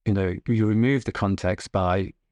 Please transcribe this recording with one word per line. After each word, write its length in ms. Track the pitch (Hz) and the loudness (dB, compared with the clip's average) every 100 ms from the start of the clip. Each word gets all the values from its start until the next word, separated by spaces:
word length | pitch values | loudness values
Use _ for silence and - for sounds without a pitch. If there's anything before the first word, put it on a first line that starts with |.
you 80 | - | -2
know, 220 | 98 95 92 - | 0 0 -2 -2
you 200 | 113 107 | 2 2
remove 380 | 107 123 139 | 2 2 0
the 80 | - | -2
context 600 | - 101 98 92 90 - | -2 -2 0 -2 -4 -4
by 400 | 98 90 95 95 - _ | -2 0 0 -2 -10 _